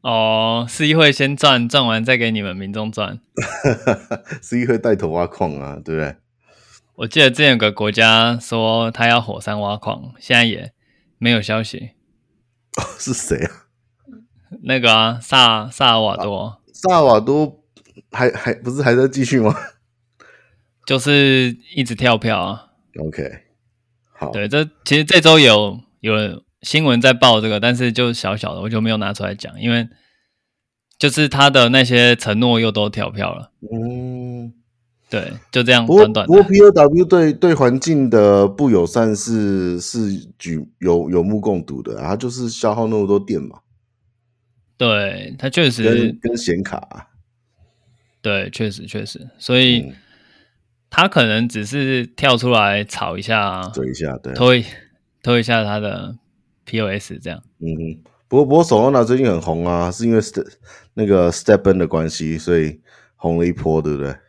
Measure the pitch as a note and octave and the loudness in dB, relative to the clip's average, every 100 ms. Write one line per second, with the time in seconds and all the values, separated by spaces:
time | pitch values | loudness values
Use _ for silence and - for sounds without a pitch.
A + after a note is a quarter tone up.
0 | B2+ A#2 A2 A2 A2+ A#2 A#2+ - D3+ D#3 | -2 0 0 0 -2 -2 -6 -4 0 4
1 | D3+ C#3 C#3 C#3+ D3 B2+ A#2+ C#3+ B2 A2 | 4 2 -2 2 2 2 2 0 0 -2
2 | A2+ B2+ A#2 A2 G2 F#2 G2 G#2 G#2+ G#2+ | 0 0 0 -2 -6 -10 -10 -8 -8 -6
3 | G2+ G#2+ _ - - - C#3+ A2+ - A2+ | -8 -10 _ -10 -10 -4 -4 -2 -2 -2
4 | - - - C#3 - A#2+ A#2+ A2+ A#2 G2+ | -6 -14 -12 -18 -8 -4 -2 -2 0 -2
5 | F2 E2 F2 - F2+ C#2+ C#2 D2 D#2 D#2 | -2 -4 -4 -4 -6 -6 -12 -14 -10 -6
6 | D2+ C#2 _ _ _ _ _ _ _ _ | -6 -10 _ _ _ _ _ _ _ _
7 | A2+ - C3+ B2 D3+ A#2+ G#2+ G2+ G#2+ G#2 | -6 2 2 4 2 2 0 0 -4 2
8 | A2+ A2+ A#2 A#2 - A2+ A2 A2+ A2+ A2+ | 4 4 2 -2 -6 -4 -2 0 -2 -2
9 | A#2 A#2+ A2+ A2+ G#2+ G#2 G2+ G#2+ - A#2+ | 0 0 -2 -10 -8 -6 -6 -6 -8 -10
10 | C3+ - - A#2+ A#2 G#2 - _ _ _ | -12 -20 0 2 2 -2 -10 _ _ _
11 | _ _ A#2 A#2 G2+ A2 A2 - A#2 _ | _ _ -2 0 -2 -4 -6 -12 -16 _
12 | _ _ _ _ _ _ _ - - - | _ _ _ _ _ _ _ -10 -10 -12
13 | - B2 - D2 E2+ - _ _ _ _ | -10 -8 -6 -6 -6 -10 _ _ _ _
14 | _ - _ _ _ - B2+ C3 A#2+ A2 | _ -20 _ _ _ -18 -6 -2 2 2
15 | A2+ A#2+ - C3+ A#2+ A2 A2 - C3 A2+ | 0 -4 -2 2 2 0 -6 -2 0 2
16 | G#2+ - G#2 G2+ A2 G#2+ _ - F#3 F3 | 0 -4 -6 -8 -10 -14 _ -6 0 4
17 | C#3+ G#2+ A2 D3 D3+ - _ _ _ - | 6 4 4 -2 -2 -6 _ _ _ -20
18 | _ - C3 - - - B2 C3+ C3+ A#2+ | _ -2 -2 -2 -6 -6 -8 -2 0 2
19 | C3 C3 B2+ C3 G#2+ - - _ _ _ | 2 0 -2 2 0 0 -8 _ _ _
20 | _ _ _ _ _ _ _ _ - C3+ | _ _ _ _ _ _ _ _ -4 -2
21 | B2+ C#3+ C#3 C3 B2+ A#2 _ - B2 A2 | 2 4 4 4 0 -4 _ -8 -6 0
22 | B2 A2+ A#2 G#2 F#2 F#2+ _ _ _ - | 0 2 0 -2 -4 -8 _ _ _ -12
23 | D#2 - C#2 - _ _ _ _ _ _ | -10 -8 -12 -12 _ _ _ _ _ _
24 | _ _ C#2 G#2 G#2 C#3+ D#3 _ - D3 | _ _ -10 -6 -4 -2 -4 _ -2 0
25 | D3+ F3+ D#3+ D#3+ C3+ G#2+ G#2 G2+ - _ | 4 4 6 8 8 6 2 -6 -18 _
26 | A2 G#2+ G#2 E2 _ _ - D3+ D#3 A#2+ | -4 -2 -2 -8 _ _ -4 0 2 4
27 | C3 A#2+ C3 A2 A2 G#2 A2+ B2 B2 A#2 | 4 6 4 4 2 0 0 0 -2 -2
28 | B2 A#2 - G#2+ G2+ F2+ G2+ A2+ A2 G#2+ | -2 -2 -6 -6 -8 -8 -6 -2 -2 -2
29 | G2 G2+ G2 G2+ - - A2+ A#2 A2+ _ | -4 -6 -8 -10 -14 -8 -2 -2 -2 _
30 | _ _ _ _ _ _ _ _ _ _ | _ _ _ _ _ _ _ _ _ _
31 | D3 C3 D3+ C#3 C#3+ C3 A#2 C3 B2 B2 | -2 0 -2 2 4 6 4 4 4 4
32 | A#2+ A#2+ - G#2 B2 A#2 A2+ G#2+ G#2 G#2 | 4 4 0 0 2 2 0 -2 -4 -4
33 | G#2 G#2+ G2 F2 - _ G#2 A2+ A#2 B2 | -8 -6 -8 -8 -16 _ -12 -10 -8 -8
34 | B2+ B2+ B2 B2 A#2+ A#2 _ _ _ _ | -10 -10 -12 -12 -14 _ _ _ _ _
35 | _ A2 E2+ A#2+ _ B2+ A#2+ B2 A#2 F3+ | _ -10 -8 -14 _ -2 2 2 6 6
36 | G#3+ G#3+ D#3+ F#3 G3 G3 G#3 F3 D3 D#3+ | 6 4 6 6 8 8 8 8 6 6
37 | F3 F3+ D#3 C#3+ F3+ D3+ B2+ B2+ E3 D3+ | 4 4 4 2 2 4 2 2 0 2
38 | C3 A2+ G#2 G2+ G2+ G2 C#3+ G2+ E2+ B2 | 4 6 6 6 4 2 2 2 2 0
39 | A2+ G#2 A2+ A2+ G2+ G2 F2+ F2 - A#2 | 0 -2 -2 -2 0 -2 -2 -6 -8 -4
40 | G#2+ F#2+ - _ F2 D#2+ - _ F2+ E2+ | -4 -6 -10 _ -8 -8 -8 _ 0 0
41 | D#2+ F2+ F2+ G#2+ G#2+ F#2 C#2+ C#2 A1+ G#1 | 0 -2 0 -2 -2 -4 -6 -12 -12 -10
42 | D2 G#2 B2 B2 A#2+ A#2 A2+ G#2+ A2 A2 | -6 -6 -6 -8 -10 -4 -2 -2 -2 -2
43 | G2 G2+ G2 F#2 C2 - _ _ _ _ | 0 -2 -2 -8 -8 -18 _ _ _ _
44 | _ _ _ _ _ _ _ _ B2 G#2+ | _ _ _ _ _ _ _ _ -2 0
45 | G2 F#2+ G2 C3+ C3+ D3+ D#3 A#2 A2 A#2+ | -2 -8 -14 -10 -6 0 0 2 0 2
46 | A#2 - A#2 A#2 - F2 F#2+ - - - | 0 -4 -6 -6 -4 -4 -4 -10 -14 -20
47 | - _ _ _ _ _ _ _ _ _ | -20 _ _ _ _ _ _ _ _ _
48 | _ _ A2 G2+ F#2+ G2 A2 G2+ - G#2+ | _ _ -4 -4 -6 -6 -8 -8 -14 -12
49 | G#2 - B2+ _ - B2+ B2+ A#2+ C2+ C2 | -12 -14 -20 _ -2 2 4 2 -2 -16
50 | _ _ _ _ _ _ _ _ _ - | _ _ _ _ _ _ _ _ _ 0
51 | F#3+ F3+ A2+ G#2+ A#2+ A2 G#2 C#3 C3+ C3 | 0 2 2 0 -2 -6 -8 -6 -4 -4
52 | A#2 - B2+ B2 B2 A#2 G2+ G2+ G#2 - | -6 -2 0 2 2 2 2 0 -4 -8
53 | G2 F2 G2+ A2+ G2+ F#2 F#2 - B1+ C2 | -8 -8 -2 -2 -2 -6 -10 -8 -8 -6
54 | D#2 B1+ C2 B1+ B2 B2 A2+ - _ _ | -8 -8 -10 0 4 4 0 -14 _ _
55 | _ _ - A#2+ A2+ A#2 G#2 G#2 G#2 G2+ | _ _ -2 0 0 -2 -2 -6 -6 -8
56 | F#2+ A#2 _ _ _ _ - A2+ G#2 G2+ | -12 -16 _ _ _ _ -10 -6 -4 -6
57 | - E2 - E2 _ _ E2 D#2+ D#2+ D#2+ | -10 -16 -14 -16 _ _ -10 -8 -10 -12
58 | _ _ _ B2+ C#3+ D3+ E3 A2 B2 C#3 | _ _ _ 2 4 4 4 4 4 2
59 | A2+ C3 B2+ E2+ E2 E2 F2 F2 F2 F2+ | 2 2 2 0 -4 -4 -2 -2 -4 -4
60 | A#2 A2+ G#2+ - - _ _ - _ - | 0 0 0 -8 -10 _ _ -20 _ -6
61 | G#2+ G2 F2 - - G2+ G2 F#2 E2 D#2+ | 2 2 2 0 2 4 4 2 0 -2
62 | D#2+ - D#2 D#2+ E2 E2+ D#2 D#2+ _ _ | -4 -6 -6 -6 0 0 0 -6 _ _
63 | _ _ E2+ E2 F2 E2+ D#2+ D#2 D2+ C#2+ | _ _ -4 -2 -2 -2 -2 -2 -2 -6
64 | C#2 C2+ | -8 -12